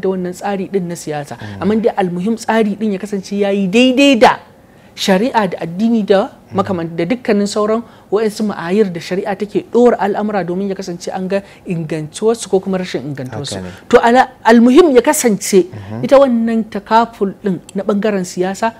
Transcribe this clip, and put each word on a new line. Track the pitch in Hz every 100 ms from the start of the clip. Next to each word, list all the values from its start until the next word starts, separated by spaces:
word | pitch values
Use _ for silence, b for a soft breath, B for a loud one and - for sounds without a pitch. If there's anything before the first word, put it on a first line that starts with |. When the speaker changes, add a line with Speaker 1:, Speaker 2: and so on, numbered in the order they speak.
Speaker 1:
da | 190
wannan | 190 180
tsari | 180 202 196 185
din | 196 175
na | 170
siyasa. | - 147 143 120
Speaker 2:
Mm. | 104 101
Speaker 1:
Amma | 185 220
dai | 220
almuhim | - 185 175 196
tsari | 226 - 226 214
din | 202 220
ya | 190
kasance | 202 202 - 202
yayi | 202 202 196
daidai | 220 254 247 277 240
da | 220 139 - _ _ b b -
shari'a | - 185 247 233 196
da | -
addini | 165 175 226 233 190
da | 196 240 - -
Speaker 2:
Mm. | 190
Speaker 1:
makaman-, | 196 175 165 170
da | 170
dukkanin | 247 - 202 202
sauran | 214 208 226 233 B B
wa'ansu | 202 220 208 214
ma'ayir | - 165 202 196
da | 170
shari'a | - 185 214 196
take | 208 180 -
dora | 226 240 220
al'amura | 190 202 214 202 170
domin | 180 202
ya | 190
kasance | 190 175 -
an | 190 185
ga | 196 B B -
ingantuwarsu | 165 156 160 151 - 220 226 -
ko | 190
kuma | 190 185
rashin | 180 165
ingantuwarsu. | 139 139 127 107 139 98
Speaker 2:
Haka | 92
ne. | 90 -
Speaker 1:
To | 233
ala-, | 233 254 247 -
almuhim | 220 233 240 269 349 247
ya |
kasance | 262 302 240 196 - 196 170
Speaker 2:
Mhm. | - 98 233
Speaker 1:
ita | 247 277
wannan | 269 233 226 226 220
takaful | 202 - 226 233 - 202 -
din | 202 170 - 196
na |
bangaren | - 202 214 202
siyasa | 180 180 185 190 226 226